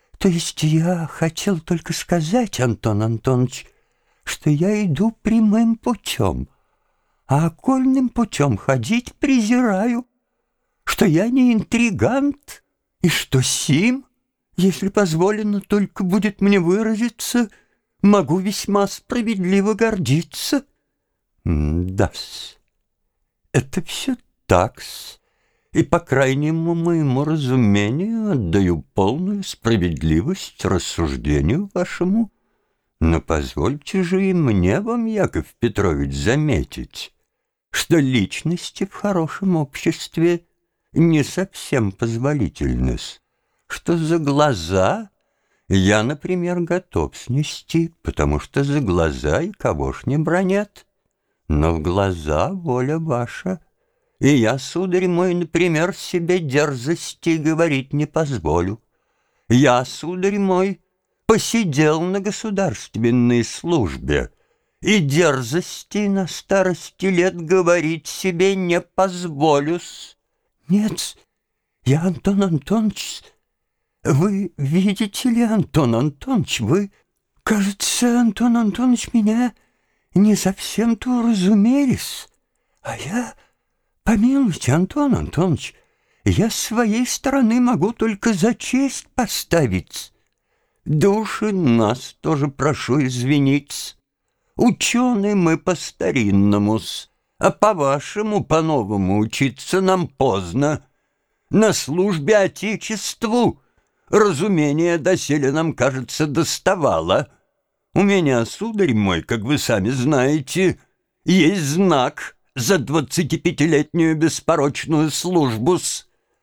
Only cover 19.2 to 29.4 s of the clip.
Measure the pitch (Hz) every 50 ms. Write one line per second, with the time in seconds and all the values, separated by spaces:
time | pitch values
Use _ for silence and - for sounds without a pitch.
19.2 | 214 226 226 190 175 180 196 196 196 214 208 202 226 226 220 196 - 107 135 165
20.2 | - - - - - - 302 269 - _ _ _ _ _ _ _ _ _ _ _
21.2 | _ _ _ _ - 90 80 73 76 73 80 87 90 92 95 101 101 90 - -
22.2 | - - - - - - - _ _ _ _ _ _ _ _ _ _ _ _ _
23.2 | _ _ _ _ _ _ - 131 127 - - - - - - - - 269 254 -
24.2 | _ _ _ _ _ - 92 90 95 110 - - - - - - - - - _
25.2 | _ _ _ _ _ _ _ _ _ _ - 160 - - 175 170 - - 135 135
26.2 | 135 131 135 139 151 156 160 165 165 170 170 170 165 175 170 165 151 135 123 135
27.2 | 147 151 160 156 139 123 131 131 120 101 101 101 104 104 127 160 190 226 226 226
28.2 | 214 208 180 127 98 82 85 101 95 87 85 76 - _ - 104 95 101 127 160
29.2 | 185 196 208 202